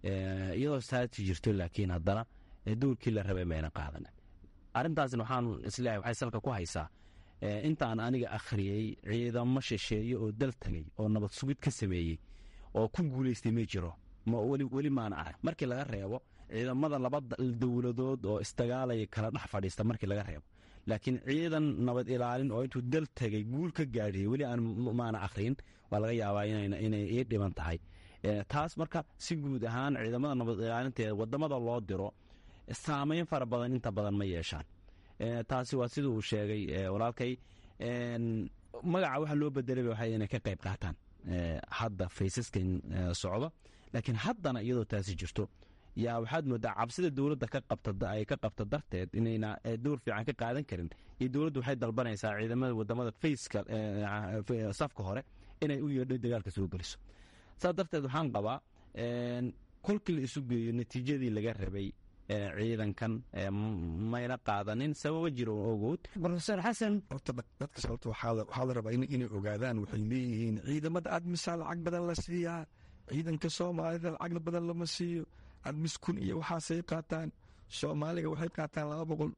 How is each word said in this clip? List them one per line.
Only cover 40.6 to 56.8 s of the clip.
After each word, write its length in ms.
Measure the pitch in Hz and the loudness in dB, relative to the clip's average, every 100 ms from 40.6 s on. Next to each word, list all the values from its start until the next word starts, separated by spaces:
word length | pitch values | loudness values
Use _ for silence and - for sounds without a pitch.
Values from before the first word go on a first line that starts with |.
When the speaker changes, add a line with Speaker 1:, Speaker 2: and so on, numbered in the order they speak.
Speaker 1:
qaataan, 360 | 95 92 90 82 - - 87 | -4 -2 -4 -6 -12 -14 -4
ee, 320 | 87 85 78 - | 0 0 -2 -4
hadda 400 | - 117 95 90 | -2 -2 -2 -4
faysaskan, 600 | - 95 107 117 101 92 92 - | 0 0 0 -2 0 2 0 0
ee, 220 | 78 90 | 0 0
socda. 340 | 85 95 101 156 - - - - | 0 0 0 -2 -6 -20 -20 -4
Laakiin 240 | - 110 113 | -4 0 0
haddana 440 | 151 233 165 123 | 0 0 0 0
iyadoo 220 | 110 123 | 2 2
taasi 300 | 107 104 95 85 | 2 0 -2 -4
jirto, 320 | 87 - 101 - - - - - | -4 -2 -4 -6 -20 -20 -10 -2
yaa 220 | 117 117 | 0 0
waxaad 240 | 113 160 143 | 0 0 2
moodaa 280 | 117 113 | 0 0
cabsida 360 | 98 117 143 180 | 0 -2 2 0
dowladda 360 | 135 139 147 120 | 2 2 2 0
ka 140 | 139 | -2
qabta 320 | - 107 - | -2 -2 -2
da-, 180 | 98 95 | -2 0
ay 140 | 107 | 0
ka 120 | 107 - | 0 0
qabta 280 | 110 - | -2 -2
darteed 500 | 101 147 - 92 90 | -2 -2 -2 -4 -2
inayna, 420 | 104 113 113 107 107 | 2 2 2 0 -2
ee, 120 | 113 113 | -4 0
dowr 220 | 131 139 | 0 0
fiican 220 | - 104 | 0 -2
ka 80 | 117 | -2
qaadan 320 | 123 117 127 | -2 0 -2
karin. 260 | 147 87 85 - - - | -2 -4 -4 -8 -20 -2
Iyo 80 | 127 | 0
dowladdu 300 | 131 160 139 | 2 2 0
waxay 160 | 123 131 | 0 0
dalbanaysaa 580 | 113 113 120 104 107 104 | 0 0 0 0 0 0
ciidamada 340 | 110 120 131 | 2 2 2
waddamada 380 | 113 104 117 120 | 2 0 0 -2
fayska, 520 | - 160 135 - 104 - | 0 0 0 0 -2 -2
ee, 340 | 110 107 101 | -2 -2 -2
a-, 380 | 104 104 101 110 | 0 -2 -2 -4
f-, 300 | 98 120 110 | 0 0 0
safka 280 | 101 147 - | 0 -2 -2
hore 200 | 95 104 - - - - | -4 -4 -6 -20 -20 -2
inay 200 | 151 139 | 0 2
u 80 | 147 | 2
yeedho 300 | 135 127 127 | 0 2 0
dagaalka 320 | 120 117 92 | 2 0 -2
soo 180 | 92 98 | -2 -2
geliso. 300 | 92 | -2